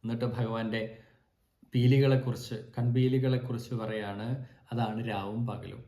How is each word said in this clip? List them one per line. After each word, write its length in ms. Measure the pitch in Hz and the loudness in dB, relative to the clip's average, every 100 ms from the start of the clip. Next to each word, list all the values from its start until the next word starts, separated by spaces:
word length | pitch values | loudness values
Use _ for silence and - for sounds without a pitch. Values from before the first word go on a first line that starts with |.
എന്നിട്ട് 220 | 113 117 120 | -4 -2 -2
ഭഗവാന്റെ 560 | 123 113 113 113 110 110 - - _ _ _ _ _ - | 0 -2 0 -2 -2 -4 -10 -20 _ _ _ _ _ -4
പീലികളെക്കുറിച്ച്, 840 | 127 123 135 135 131 127 117 - 117 - - | 4 6 8 6 4 2 -6 -6 -10 -8 -2
കൺപീലികളെക്കുറിച്ച് 960 | 120 123 127 135 131 127 - 117 - 117 | 2 4 4 4 2 0 -2 -8 -6 -6
പറയാണ്. 520 | 110 110 104 101 110 135 131 - _ | -4 -4 -4 -6 -4 -6 -8 -18 _
അതാണ് 280 | 117 110 110 113 | -2 -2 -2 -4
രാവും 380 | 101 98 110 120 | -4 -4 -4 -4
പകലും. 340 | 101 87 - | -6 -10 -14